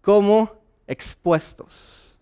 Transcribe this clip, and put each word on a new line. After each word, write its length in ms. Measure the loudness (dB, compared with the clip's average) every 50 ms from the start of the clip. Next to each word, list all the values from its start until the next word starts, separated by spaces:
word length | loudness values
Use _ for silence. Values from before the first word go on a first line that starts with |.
como 500 | _ 2 2 2 2 2 2 0 0 -2 -8 _ _ _ _ _ _
expuestos. 1300 | -14 -14 -14 -14 -20 -20 _ _ -2 -2 -2 -4 -10 -20 -20 -20 _ -20 -20 -20 -20 -20 _ _ _ _ _